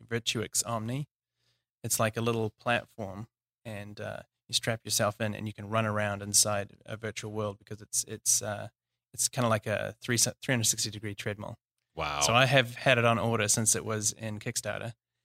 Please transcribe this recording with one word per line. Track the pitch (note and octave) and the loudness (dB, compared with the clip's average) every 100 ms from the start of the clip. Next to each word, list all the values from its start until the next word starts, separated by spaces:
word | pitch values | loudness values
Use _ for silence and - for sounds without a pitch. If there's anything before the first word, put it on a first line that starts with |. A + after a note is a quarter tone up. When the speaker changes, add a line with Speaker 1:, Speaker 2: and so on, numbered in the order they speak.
| A2 | -6
Speaker 1:
Virtuix | A#2 - A#2 G#2 - - | -4 -2 -2 -2 -2 -2
Omni. | A#2 A2 C3+ D3+ _ _ _ _ _ _ _ | -4 -4 -6 -8 _ _ _ _ _ _ _
It's | A2+ - | -4 2
like | A2 A#2 | 2 2
a | |
little | A#2 A#2 A2 - | 0 0 -2 -2
platform, | B2 A#2 - - G2 F#2+ A2+ _ _ _ A#2 | 0 0 -2 -10 -10 -8 -12 _ _ _ -12
and, | G#2 G#2 G2+ | -10 -12 -10
uh, | G#2 - - _ - | -8 -8 -12 _ -4
you | |
strap | A2 - A2+ | -2 0 -2
yourself | G#2+ - G#2 - | 0 2 2 0
in, | G#2+ | -4
and | G2+ G#2+ | -4 -8
you | |
can | - G2+ | -8 -2
run | A2 A2 | 0 2
around | G#2 G#2 G2+ | 0 0 -2
inside | G2+ G2+ G#2+ G#2 G2+ - - | 0 2 4 2 -4 -10 -14
a | G#2+ | -8
virtual | A2 - A2 | -8 -8 -8
world | G#2+ G#2 G2+ | -4 -4 -4
because | - G#2 | -14 -16
it's, | G#2 - | -6 -4
it's, | - A2 - - | -4 -4 2 2
uh, | G#2+ G#2 A2 _ _ _ _ | 2 -6 -8 _ _ _ _
it's | - - | -4 -2
kinda | - A#2 | 2 2
like | A2 - | 2 2
a | G#2 G2+ - | -2 -2 -6
three, | - A#2+ | -2 2
three | B2 - - | 2 0 -2
hundred | B2 | 2
sixty | A2 - A2 | 2 0 -2
degree | G2+ G#2+ | -6 -10
treadmill. | G2 G#2+ G#2 G2+ - _ _ _ | -6 -6 -6 -8 -12 _ _ _
Speaker 2:
Wow. | - D3+ C#3+ | -4 -2 0
Speaker 1:
So | D3 | 4
I | A#2+ C3 | 6 8
have | C3+ A#2+ - | 6 4 0
had | C#3+ B2 | 4 6
it | |
on | A#2 A2+ | 6 4
order | A2+ A2+ G#2 | 2 2 2
since | - A2 - | 2 2 0
it | |
was | G#2+ A2 G2+ | 0 -2 -2
in | - A2 G#2 | -4 -8 -8
Kickstarter. | B2 - G#2 G#2 G#2+ - _ _ | -6 -6 -4 -6 -8 -12 _ _